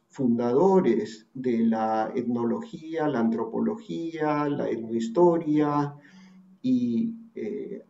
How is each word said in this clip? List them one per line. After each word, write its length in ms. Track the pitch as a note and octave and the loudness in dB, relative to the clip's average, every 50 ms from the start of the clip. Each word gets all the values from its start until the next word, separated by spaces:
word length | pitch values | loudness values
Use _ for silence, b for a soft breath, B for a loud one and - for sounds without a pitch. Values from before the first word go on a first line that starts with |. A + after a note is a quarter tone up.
| _ | _
fundadores 1200 | _ - - C3 A#2+ A#2 A#2 A#2+ B2 B2 C#3 F#3 G3 F#3+ F#3 - A#2 A2 - - - - - - _ - | _ -6 -2 0 2 2 2 2 2 4 4 4 6 6 6 4 4 2 2 0 -4 -8 -12 -18 _ -12
de 260 | C#3+ B2+ B2 A#2 A2+ | -6 -2 0 0 2
la 520 | A2+ A2+ A2+ A2 A2 A2 A2 A2 A2 A2 - | 2 2 2 2 0 0 0 0 0 -2 -2
etnología, 920 | A#2+ A#2+ A#2+ A#2+ A#2+ A#2+ A#2 A2 - - - - - D#3+ D#3+ E3 D#3+ D3+ | -4 -2 -2 -2 0 0 -2 -2 -4 -6 -10 -14 -14 -12 -8 -4 -2 -2
la 120 | D3 B2+ A2+ | 0 0 0
antropología, 1300 | A2+ A2+ A2+ A2+ A2 A2+ A2+ A2+ A2+ A2+ A2+ - - - E3+ E3 E3 E3 D#3+ D3+ D3+ D3+ D3 D3 D3 | 0 0 0 0 -2 -4 -4 -2 -2 -2 -2 -4 -8 -8 -8 -6 -6 -6 -4 -2 -2 0 0 0 0
la 220 | C#3+ C#3+ - A2+ A2 | -2 -2 -2 -2 -4
etnohistoria 1300 | A2+ A2+ A2+ A2 A#2 A2+ A2+ A2+ - E3+ F3 F3 E3+ E3 D#3 D3+ D3+ D3+ D3 D3 D3 D3 C#3+ C#3+ B B B B B B B B B B B - - _ | -4 -4 -6 -4 -4 -4 -4 0 2 4 6 6 6 4 2 0 2 2 2 2 2 0 0 -2 B B B B B B B B B B B -20 -16 _
y, 520 | - B2+ B2+ B2 A#2+ A#2 A#2 A2+ A2+ A2+ - - - - - | -2 0 2 2 2 0 0 0 -2 -2 -6 -8 -14 -16 -12
eh, 480 | B2 A2+ G#2 - - - - - - - _ | -10 -8 -8 -6 -8 -8 -10 -12 -12 -14 _